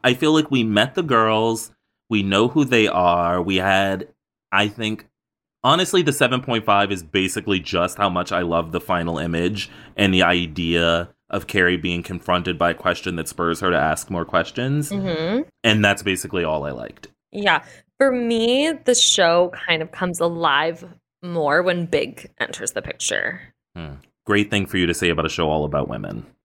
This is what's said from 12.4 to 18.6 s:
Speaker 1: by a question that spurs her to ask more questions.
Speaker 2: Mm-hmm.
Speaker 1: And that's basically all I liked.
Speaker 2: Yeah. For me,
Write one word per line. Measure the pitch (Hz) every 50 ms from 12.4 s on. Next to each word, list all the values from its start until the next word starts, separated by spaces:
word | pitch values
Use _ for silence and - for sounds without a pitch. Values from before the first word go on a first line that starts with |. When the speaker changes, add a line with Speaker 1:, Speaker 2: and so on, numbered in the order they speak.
| 85 92 87 78
Speaker 1:
by | 87 85
a | 82
question | - - 92 87 - - 95 87
that | 82 80
spurs | - - - 85 85 85 -
her | 98 92
to | 87 73
ask | 71 78 80 - - -
more | 95 87 85
questions. | - - 87 - - - - 123 135 139 151 143 -
Speaker 2:
Mm-hmm. | 196 202 190 190 165 156 160 170 214 254 311 _ _ _ -
Speaker 1:
And | 113 107 107 104
that's | 101 98 - 92
basically | 101 95 92 - 98 - 90 85
all | 78 78 76 71
I | 73
liked. | 67 58 57 - - _ - - _ _ _ _
Speaker 2:
Yeah. | - 208 202 196 165 143 - - - - _ _ _
For | _ 269 277
me, | 254 247 240 233 233 226 226 240 247 269